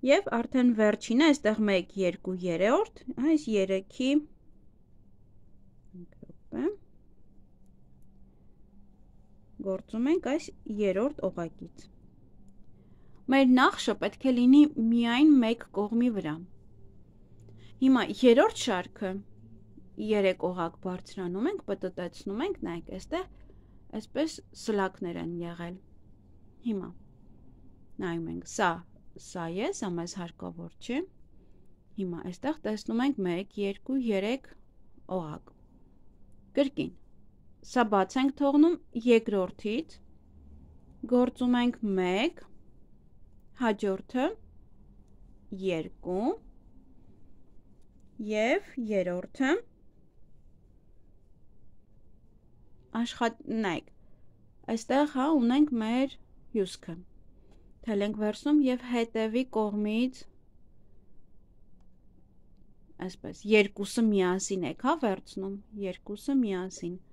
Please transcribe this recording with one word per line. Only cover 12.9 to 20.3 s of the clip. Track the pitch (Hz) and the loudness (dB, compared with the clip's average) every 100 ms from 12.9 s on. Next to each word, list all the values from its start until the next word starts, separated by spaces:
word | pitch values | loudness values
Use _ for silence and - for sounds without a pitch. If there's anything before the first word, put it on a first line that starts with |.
| - - - - | -20 -20 -18 0
մեր | 269 269 | 4 8
նախշը | 254 285 - - 202 | 8 6 4 -2 -2
պետք | 196 - 269 | -4 -2 0
է | |
լինի | 247 247 277 294 - | 4 8 10 8 6
միայն | 226 233 233 240 302 285 | 2 2 2 6 8 8
մեկ | 226 226 - | 6 0 -4
կողմի | - 208 226 247 | -4 -2 2 2
վրա, | 208 170 156 180 - - - - - - - - - - - - - | 0 -4 -6 -10 -18 -20 -20 -20 -20 -20 -20 -20 -20 -20 -20 -20 0
հիմա | 262 262 208 | 6 6 4
երրորդ | 208 254 233 381 - | 4 8 8 6 2
շարքը | - 190 180 - 196 190 202 - - - - - - - | -2 -2 -4 -8 -6 -6 -10 -20 -20 -20 -20 -20 -20 -10
երեք | 214 208 190 | 0 2 4